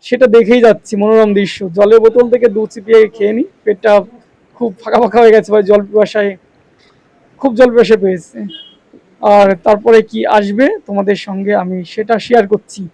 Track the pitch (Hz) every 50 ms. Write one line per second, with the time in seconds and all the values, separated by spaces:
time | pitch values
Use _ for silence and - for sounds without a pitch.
0 | _ - 247 240 254 247 208 233 226 185 240 247 226 233 208 - _ - - 202
1 | 202 214 220 220 220 208 202 208 202 175 - - 202 185 165 190 208 202 220 226
2 | 220 226 220 247 240 240 220 247 226 233 196 220 214 214 - 233 190 208 226 220
3 | 220 208 - - 202 208 214 226 311 392 _ _ _ 214 208 - - 220 208 202
4 | 185 - _ - _ _ _ _ _ _ _ _ 240 233 185 _ - 220 - 226
5 | 240 208 190 233 233 226 214 220 196 - 202 214 202 185 208 208 202 196 208 214
6 | 208 185 - 214 202 202 190 180 _ _ _ _ _ _ _ _ _ _ _ _
7 | _ _ _ _ _ _ _ _ - 269 233 208 254 247 226 240 226 175 226 202
8 | 190 190 185 175 165 _ _ - 214 196 - - - _ _ _ _ _ _ -
9 | _ _ _ _ - 214 202 202 202 196 196 185 _ - 214 208 220 233 226 220
10 | 220 - - 220 220 - - 214 208 202 202 208 262 302 440 392 _ - 202 196
11 | 196 196 202 180 - - 190 196 196 196 208 202 180 180 185 185 180 - - -
12 | 214 214 233 208 - - 240 233 202 196 208 202 _ _ - - 190 165